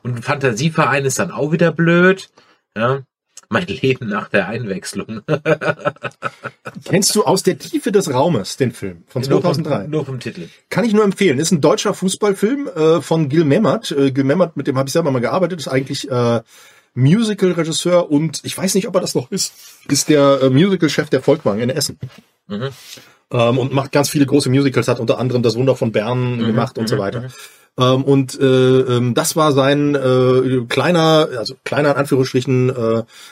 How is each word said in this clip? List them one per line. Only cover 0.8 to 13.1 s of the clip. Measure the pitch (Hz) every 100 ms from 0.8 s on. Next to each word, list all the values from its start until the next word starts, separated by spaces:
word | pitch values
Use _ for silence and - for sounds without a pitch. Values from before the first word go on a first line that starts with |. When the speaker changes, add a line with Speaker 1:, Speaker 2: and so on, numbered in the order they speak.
| 135 139 135
Speaker 1:
ist | 127
dann | 95
auch | 110 151
wieder | 165 170
blöd. | 160 170 170 185 190 - _ _ _ _ 104
Ja. | 120 139 127 _ _ - -
Mein | 110 90
Leben | 98 131 127 110
nach | 104 -
der | 104 90
Einwechslung. | 117 110 95 - 98 95 110 - 156 156 156 151 156 147 -
<laughs> | 131 - - - 120 _ - - -
Speaker 2:
Kennst | 175 202 208
du | 180
Aus | 180
der | 185 147
Tiefe | - 302 233
des | 196 160
Raumes, | 127 160 123 90 -
den | 127
Film | - 98 85 _
von | 131
Speaker 1:
Nur | 135
vom, | 190
Speaker 2:
zweitausenddrei? | 180 165 156 120 98
Speaker 1:
nur | 151 135
vom | 131
Titel. | 117 92 82 _ -
Speaker 2:
Kann | - 233
ich |
nur | 208
empfehlen. | 208 - 190 127
Ist | 160
ein | 165
deutscher | 151 214 208
Fußballfilm, | - 190 - 208 196 208 285 277
äh, | 160 156 165
von | -